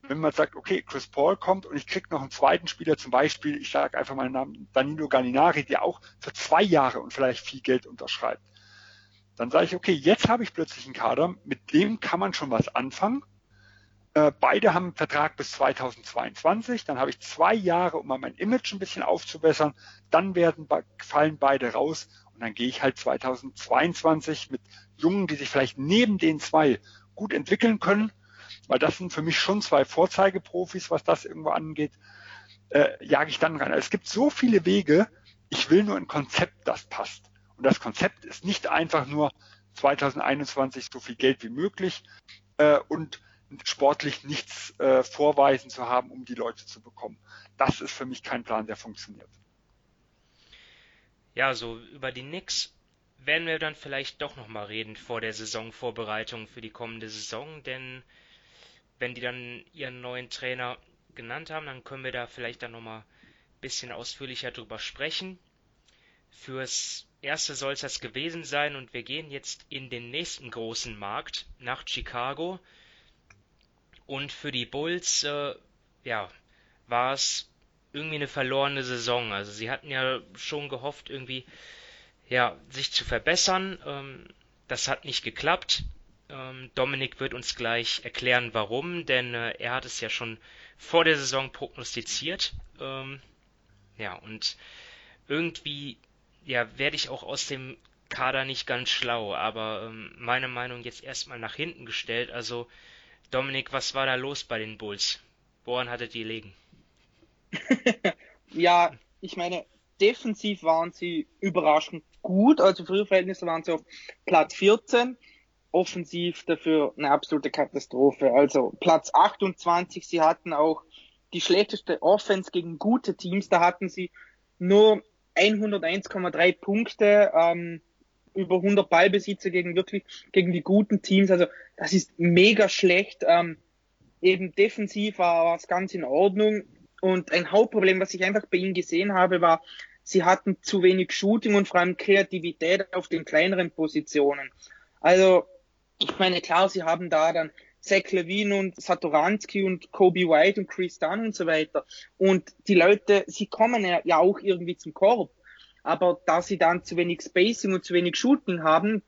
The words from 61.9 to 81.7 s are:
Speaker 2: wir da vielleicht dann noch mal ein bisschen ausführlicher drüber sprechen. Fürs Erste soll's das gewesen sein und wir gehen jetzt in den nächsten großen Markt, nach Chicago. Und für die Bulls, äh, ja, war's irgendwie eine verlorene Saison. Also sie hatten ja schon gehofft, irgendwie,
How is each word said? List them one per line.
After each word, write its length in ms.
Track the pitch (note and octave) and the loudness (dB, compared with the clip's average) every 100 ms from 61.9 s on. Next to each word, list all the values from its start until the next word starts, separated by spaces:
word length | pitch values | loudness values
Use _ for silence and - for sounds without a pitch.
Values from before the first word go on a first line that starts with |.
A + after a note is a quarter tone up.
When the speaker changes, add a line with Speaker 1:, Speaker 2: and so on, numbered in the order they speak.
| C3+ | -12
Speaker 2:
wir 100 | C3 | -10
da 140 | B2+ A#2+ | -8 -10
vielleicht 360 | - A#2 A#2+ | -10 -12 -12
dann 100 | A#2+ | -16
noch 80 | A#2 | -16
mal 200 | A2+ A2 | -16 -18
ein 600 | G#2+ _ _ _ _ _ | -20 _ _ _ _ _
bisschen 320 | C3 - B2 | -12 -12 -10
ausführlicher 580 | G2+ A#2+ - C3+ B2 B2+ | -14 -12 -14 -14 -10 -12
drüber 300 | B2 A2 A2 | -12 -16 -14
sprechen. 580 | - - C#3+ D#3 F#3 F#3 _ _ _ _ _ _ _ _ _ | -14 -10 -8 -8 -12 -18 _ _ _ _ _ _ _ _ _
Fürs 760 | _ - C3 C3 - - - - _ | _ -14 -12 -8 -6 -8 -12 -16 _
Erste 340 | C#3 D#3 - | -8 -6 -6
soll's 280 | C#3 C3+ C#3 | -6 -8 -8
das 180 | C#3 - | -10 -10
gewesen 420 | A#2+ A2 D#3 E3 | -10 -10 -10 -10
sein 320 | D3 C#3+ D3 | -8 -4 -4
und 200 | C#3 B2+ | -6 -14
wir 100 | B2 | -14
gehen 260 | A#2 C#3 D#3+ | -12 -12 -12
jetzt 340 | C#3 - - _ | -16 -14 -16 _
in 220 | C#3 C3 | -16 -12
den 200 | A#2+ A#2+ | -14 -10
nächsten 400 | C3+ E3+ - C3 | -10 -10 -12 -14
großen 480 | A#2 A2+ A2+ A#2+ G#2+ | -10 -8 -8 -10 -12
Markt, 480 | G2+ A#2 D#3 - - - | -10 -10 -10 -14 -14 -16
nach 260 | B2 C3 - | -10 -10 -8
Chicago. 720 | - - B2 B2 C#3 E3+ F#3 _ _ _ _ _ _ _ _ _ _ _ _ _ _ _ | -10 -8 -8 -8 -6 -8 -10 _ _ _ _ _ _ _ _ _ _ _ _ _ _ _
Und 260 | C3+ C#3+ | -10 -10
für 200 | - D3 | -10 -8
die 140 | B2+ A#2 | -8 -8
Bulls, 580 | C3+ D#3+ F3 F3 - | -8 -6 -6 -4 -4
äh, 300 | D3 D3 C#3+ - _ _ _ _ | -4 -6 -8 -10 _ _ _ _
ja, 240 | - A2+ F#2+ - _ _ _ _ _ | -8 -8 -8 -14 _ _ _ _ _
war's 640 | A#2+ B2+ C3+ - - - _ _ _ _ | -2 -2 -2 -4 -6 -10 _ _ _ _
irgendwie 220 | C#3+ D#3 D3+ | -12 -10 -8
eine 120 | C#3+ | -8
verlorene 540 | - C3 C3+ C#3 C#3 | -4 -2 0 -2 -2
Saison. 500 | B2+ B2 A#2 A#2+ A#2 | -6 -6 -2 -2 -2
Also 180 | G2+ G#2 | -8 -8
sie 200 | G#2 A2 | -12 -10
hatten 180 | C3+ D#3 | -10 -8
ja 320 | C3+ C3 B2+ - | -4 -4 -4 -8
schon 340 | F#2+ - D3 C#3+ | -16 -10 -10 -10
gehofft, 400 | C3 C3+ D3 - | -10 -10 -12 -14
irgendwie, 380 | C3+ B2+ C3 - - - | -14 -12 -14 -14 -20 -20